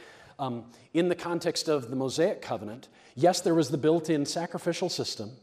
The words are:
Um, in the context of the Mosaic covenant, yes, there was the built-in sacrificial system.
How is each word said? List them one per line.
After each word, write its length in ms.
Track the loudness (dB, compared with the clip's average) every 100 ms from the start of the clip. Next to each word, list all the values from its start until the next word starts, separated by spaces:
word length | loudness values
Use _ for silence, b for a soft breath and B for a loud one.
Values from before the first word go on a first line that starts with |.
| B B B B
Um, 260 | -6 -6 -10 B B
in 140 | 0 2
the 60 |
context 540 | 0 -2 -2 -2 -2 0
of 220 | -2 0
the 60 | -4
Mosaic 460 | -2 2 0 0
covenant, 460 | -6 -8 -8 -12 -18 B B
yes, 260 | 4 4 4
there 140 | 4
was 160 | 4 4
the 80 | 2
built-in 480 | 4 4 2 0 0
sacrificial 640 | -4 -6 -4 -4 -2 -4
system. 420 | -2 -6 -6 -10 -12